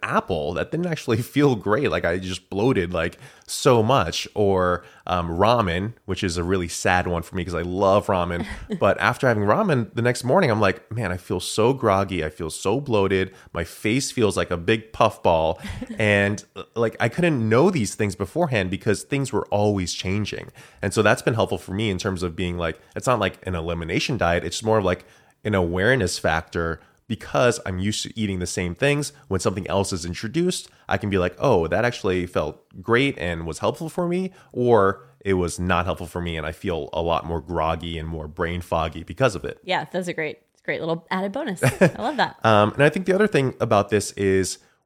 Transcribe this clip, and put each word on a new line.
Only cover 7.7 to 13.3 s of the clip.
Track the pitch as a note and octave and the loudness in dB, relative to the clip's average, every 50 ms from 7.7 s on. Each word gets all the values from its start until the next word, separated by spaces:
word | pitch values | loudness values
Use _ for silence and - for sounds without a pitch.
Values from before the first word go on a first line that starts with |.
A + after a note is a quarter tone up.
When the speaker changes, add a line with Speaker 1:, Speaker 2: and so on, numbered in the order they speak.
| F2+ F#2+ G2+ F#2+ G2 G#2 F#2+ | 0 2 4 6 6 4 4
Speaker 1:
ramen. | - G2+ F2+ E2+ F2 E2+ E2+ - - - - | 2 0 0 0 0 -2 -4 -6 -8 -10 -14
Speaker 2:
<laughs> | - - G#3+ E3+ | -10 -10 -2 2
Speaker 1:
But | A#2+ G2 - - | 2 2 4 4
after | F#2+ A2 B2 - - C3 | 2 0 2 2 2 2
having | A#2 G#2+ G2+ | 2 2 2
ramen | G2+ A2+ F3 A3+ F#3+ D3 A#2+ A2+ - - | 2 2 2 2 2 0 0 0 -2 -4
the | A#2+ | 0
next | A#2 B2 A#2+ - - | 0 0 0 0 0
morning, | A#2+ C#3+ G3 F#3 B2+ | 2 4 4 4 4
I'm | G#2+ G#2+ | 2 4
like, | G#2+ F#2+ F#2 - - _ | 2 2 2 0 -8 _
man, | A2+ A#2 A2+ F2 | -6 -4 -4 -4
I | F2+ F2+ | -4 -6
feel | - - G#2 F2+ | -4 -4 -4 -4
so | - - - - G#2+ B2 C#3 | -4 -4 0 2 2 2 2
groggy. | B2+ A#2+ G#2+ F#2+ F#2+ G2+ F#2+ F#2+ E2+ D#2 | 2 2 2 2 2 2 0 -2 -4 -4
I | D#2 | -4
feel | - - E2 D#2+ | -6 -8 -8 -8
so | - - - F#2+ G#2+ C3+ | -8 -6 -2 -2 -2 -2
bloated. | D3 C3+ A2 G#2 G2 F#2+ G2 F#2+ F#2+ F#2 | -2 0 2 2 2 2 2 2 0 -2